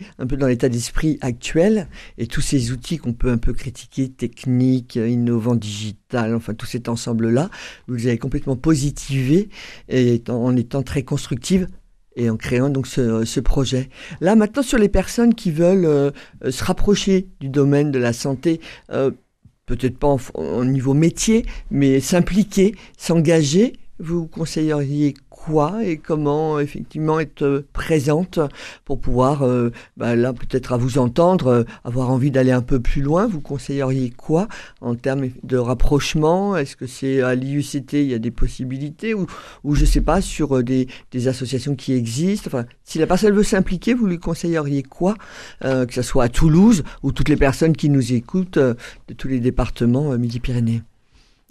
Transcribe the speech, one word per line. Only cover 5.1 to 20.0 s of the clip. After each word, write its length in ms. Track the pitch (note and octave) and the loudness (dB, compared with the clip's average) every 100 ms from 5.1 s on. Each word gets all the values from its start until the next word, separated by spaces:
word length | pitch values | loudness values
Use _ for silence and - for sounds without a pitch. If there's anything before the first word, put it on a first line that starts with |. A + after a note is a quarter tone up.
| A#2+ A#2+ A#2 A#2 | 0 0 0 0
digital, 800 | A#2 G#2+ G#2 G#2+ G2+ _ B2+ A2 | -2 -2 -8 -10 -12 _ -4 -2
enfin, 180 | A#2 A2 | -4 -6
tout 120 | A2 - | -10 -8
cet 220 | B2 A#2 | -8 -6
ensemble-là, 600 | A#2 B2 A2+ A2+ A#2+ F#3+ - - - - | -6 -4 -2 2 2 0 -6 -18 -16 -8
vous 220 | B2 A#2+ | -4 -2
avez 100 | A2+ | -2
complètement 380 | C3+ C#3+ C#3+ C3 | -2 -4 -4 -2
positivé, 920 | D#3+ D3+ C#3+ - - C3+ B2+ E3+ G#3 - - - - | 2 2 0 -4 -4 -2 2 2 0 -8 -20 -18 -4
et 260 | B2+ B2 | 2 2
étant, 280 | A#2+ A#2+ A#2+ | 2 -2 -2
en 140 | B2 B2+ | 0 0
étant 260 | A#2+ C#3 | 0 -4
très 220 | C3 C#3+ | -4 -6
constructive, 640 | C3 D3 - C3 - F#3 F#3 - _ _ _ - | -4 -6 -4 -6 0 0 0 -8 _ _ _ -4
et 120 | A#2 | -2
en 80 | A2 | -2
créant 340 | B2+ B2 C#3 | -2 0 0
donc 180 | C3+ B2 | 0 -2
ce, 360 | - A#2+ A2+ | -2 0 0
ce 140 | A2+ C#3 | -2 0
projet. 500 | A#2 C#3+ B2 B2+ C#3 - - D#3+ | 2 2 2 -2 -4 -12 -18 -2
Là, 140 | E3 | 4
maintenant, 300 | A3 G#3+ C#4 | 4 4 0
sur 140 | C4 B3 | 0 2
les 100 | G3+ | 4
personnes 480 | F#3+ F#3 - A#3 A3+ | 2 0 2 2 2
qui 160 | F3+ | 0
veulent, 320 | D#3 E3+ F#3+ | 2 4 4
euh, 260 | E3 D3 C#3+ C#3+ - - | 4 4 2 -2 -14 -8
euh, 60 | B2+ | -6
se 140 | C3 | -2
rapprocher 640 | - - G3+ G3 G3+ F#3+ F#3 - | -2 2 4 4 4 2 0 -8
du 100 | C3+ | -2
domaine 440 | C#3 C#3 C#3+ D3+ | 2 4 4 2
de 80 | C3 | 2
la 120 | A#2+ | 0
santé, 480 | A#2 C#3+ B2+ E3+ D#3+ - - - | 0 -4 -2 -2 -2 -6 -20 -6
euh, 220 | B2 C3+ - _ _ _ _ - | -2 -2 -2 _ _ _ _ -6
peut-être 320 | A#2+ B2+ | -2 -4
pas 80 | - | 0